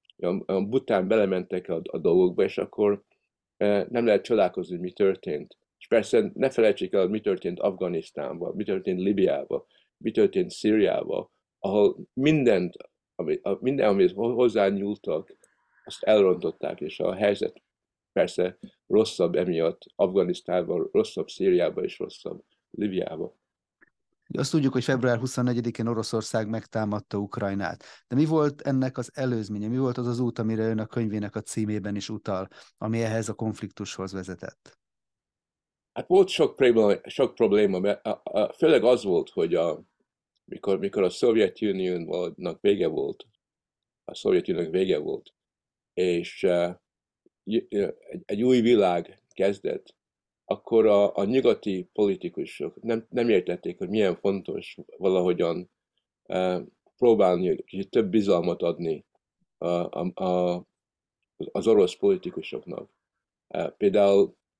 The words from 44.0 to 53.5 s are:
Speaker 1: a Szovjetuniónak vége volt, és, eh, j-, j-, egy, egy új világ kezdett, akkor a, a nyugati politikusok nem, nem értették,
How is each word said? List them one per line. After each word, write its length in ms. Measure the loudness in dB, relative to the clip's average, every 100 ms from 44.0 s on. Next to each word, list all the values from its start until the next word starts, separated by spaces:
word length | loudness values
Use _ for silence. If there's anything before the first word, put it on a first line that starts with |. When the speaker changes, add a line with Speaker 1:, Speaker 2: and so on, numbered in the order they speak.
| -18
Speaker 1:
a 100 | -6
Szovjetuniónak 560 | 0 0 0 -4 -2
vége 260 | -2 0 0
volt, 360 | -2 -8 -10 _ _ _ _ _ _
és, 500 | -4 -2 -2 -4 -4
eh, 320 | 0 2 0 -6 _ _ _ _ _ _
j-, 220 | -4 -4 -2
j-, 120 | -2 -4 -6 -16
egy, 120 | -16 -8
egy 180 | -2
új 180 | 2 4
világ 640 | 4 4 4 0 -6 -18 _
kezdett, 640 | -2 -2 0 -6 -6 -10 _ _ _ _ _ -8
akkor 340 | -8 2 4 6
a, 300 | 6 4 2
a 80 |
nyugati 640 | 0 2 2 2 -2 -6 -6
politikusok 880 | 0 0 0 -6 -8 -10 -8 -10 -8
nem, 240 | -6 -6 -4
nem 200 | -2 2
értették, 480 | 2 0